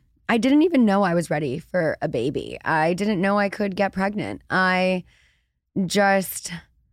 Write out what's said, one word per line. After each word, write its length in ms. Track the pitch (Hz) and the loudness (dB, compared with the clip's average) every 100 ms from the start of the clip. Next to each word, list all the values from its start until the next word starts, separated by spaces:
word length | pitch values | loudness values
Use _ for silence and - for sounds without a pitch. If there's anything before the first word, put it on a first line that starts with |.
| _ _ - | _ _ -2
I 100 | 233 | 0
didn't 240 | 240 294 | 4 4
even 240 | 349 311 220 | 4 4 4
know 160 | 196 | 4
I 120 | 190 | 2
was 160 | 170 165 | 0 0
ready 280 | 156 151 143 | -2 -4 -6
for 400 | - 185 156 - | -4 -2 0 -2
a 80 | - | -4
baby. 480 | 117 127 135 55 62 | -2 -2 -4 -6 -8
I 300 | - 156 156 | -2 0 0
didn't 260 | 175 202 202 | 0 -2 0
know 180 | 196 202 | 0 0
I 120 | 202 | 0
could 260 | - 208 185 | -2 -4 -2
get 160 | 196 | -2
pregnant. 480 | - 196 208 104 104 - | -2 -4 -4 -6 -8 -4
I 560 | 180 185 185 185 185 - _ _ _ _ _ _ - | 0 2 2 0 -2 -6 _ _ _ _ _ _ -6
just 640 | 180 202 202 196 185 - - 170 - _ _ | -2 2 2 2 0 -8 -12 -12 -14 _ _